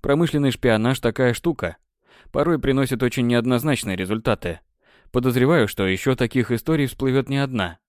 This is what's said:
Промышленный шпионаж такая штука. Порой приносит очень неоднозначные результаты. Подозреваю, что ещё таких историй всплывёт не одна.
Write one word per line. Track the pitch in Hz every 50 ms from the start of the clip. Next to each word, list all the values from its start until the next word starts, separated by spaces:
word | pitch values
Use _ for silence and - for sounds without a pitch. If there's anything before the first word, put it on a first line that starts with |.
Промышленный | - - 139 151 170 160 - 147 143 139
шпионаж | 120 - - 127 113 107 110 120 131 -
такая | - 120 110 - 131 123 120
штука. | - _ 170 160 - - 87 80 _ _ _ _ _ _ _ _ - - - -
Порой | 135 147 160 170 147
приносит | - 135 135 135 139 123 131 113 127
очень | 123 - - 120 120
неоднозначные | 120 120 113 123 127 120 117 156 143 117 - 104 95
результаты. | 90 92 92 104 113 110 - 110 - - 87 82 - _ _ _ _ _ _ _ _ _ - _
Подозреваю, | 123 123 131 120 127 123 135 165 165 117 101
что | - - 101
ещё | 95 95 95 - 143 131
таких | - 127 117 - 131 120 -
историй | 123 113 - - 160 156 143
всплывёт | 131 - - 135 131 127 135 131 -
не | 139 139
одна. | 139 135 131 117 95 87 82 _ _